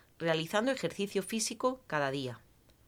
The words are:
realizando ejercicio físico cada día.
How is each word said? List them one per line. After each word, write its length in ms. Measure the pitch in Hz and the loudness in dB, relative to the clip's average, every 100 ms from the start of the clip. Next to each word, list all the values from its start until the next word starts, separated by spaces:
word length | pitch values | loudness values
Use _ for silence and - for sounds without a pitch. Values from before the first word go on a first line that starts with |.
| - - | -20 -2
realizando 540 | 165 160 160 208 254 | 2 2 2 2 2
ejercicio 500 | 262 165 - 202 196 | 2 -2 -2 -2 -2
físico 640 | 190 226 220 - 254 262 - | -2 -2 -2 0 -2 -2 -2
cada 240 | 151 139 | 0 0
día. 320 | 143 127 113 - _ - - | -2 -4 -8 -16 _ -20 -20